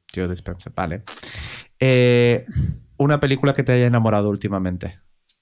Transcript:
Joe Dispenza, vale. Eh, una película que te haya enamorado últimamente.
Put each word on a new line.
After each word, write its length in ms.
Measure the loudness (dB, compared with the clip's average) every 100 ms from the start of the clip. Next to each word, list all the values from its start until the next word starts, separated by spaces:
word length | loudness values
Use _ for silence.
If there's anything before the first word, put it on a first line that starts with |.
| _ -6
Joe 80 | -6
Dispenza, 440 | -6 -10 -12 -10
vale. 280 | -6 -6 -6 -12 -16 -14 -14 -14 -16 -16 -2
Eh, 640 | 2 4 4 4 4 2 -2 -4 -2 -4 -10 -2
una 220 | 0 2
película 340 | 0 2 0
que 80 | 0
te 100 | 2
haya 140 | 2 4
enamorado 420 | 4 2 2 0
últimamente. 680 | -2 -4 -4 -4 -4 -8 -14 _ _ _ _